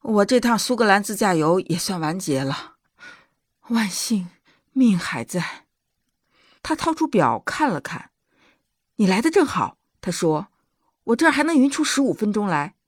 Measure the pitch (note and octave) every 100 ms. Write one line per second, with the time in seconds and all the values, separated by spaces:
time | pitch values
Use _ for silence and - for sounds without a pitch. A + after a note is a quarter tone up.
0 | B3 G#3+ G#3 B3+ A#3+ A3+ - A#3+ A3 G3+
1 | G3+ G3+ G#3+ E3+ D#3 F3+ - D#3 - F3+
2 | D#3 F3+ F3 C3+ C3+ C#3+ - _ _ _
3 | - - _ _ _ _ - A#3 G#3+ -
4 | - G#3+ F3 _ _ _ _ C4 B3 F#3
5 | - D3 A#2 F3+ E3+ - _ _ _ _
6 | _ _ _ _ _ _ - D#4 - D#4+
7 | D#4 G3+ C3+ A2+ - - D4+ D#3+ - D#3+
8 | - _ _ _ _ _ _ _ _ -
9 | G3 F#3+ D#4 F4+ D#4+ - F#2 - _ _
10 | - F3 E3+ D#3 G3 _ _ _ _ _
11 | - A#3 D#4+ C#4 D4+ D#4 C4+ - D4+ -
12 | C4+ D#3+ G#3+ G#3 G3+ D#3 D3 _